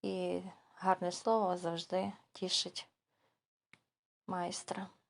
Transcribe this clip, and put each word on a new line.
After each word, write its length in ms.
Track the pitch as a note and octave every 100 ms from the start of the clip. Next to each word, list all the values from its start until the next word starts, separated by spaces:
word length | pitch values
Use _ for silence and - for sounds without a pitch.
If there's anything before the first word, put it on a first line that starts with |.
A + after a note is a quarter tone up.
і 400 | G3+ F#3+ F3+ F3+ F#3 - _ -
гарне 320 | F#3 - F3+
слово 440 | F3+ - A3+ G3 F3+
завжди 560 | F3 E3+ E3+ F#3 G3 G3+ _
тішить 560 | - F#3 - F3 - - _ _ _ _ _ _ _ _ - _ _ _ _ -
майстра. 640 | F#3 F3 F#3 - F#3+ F#3+ - _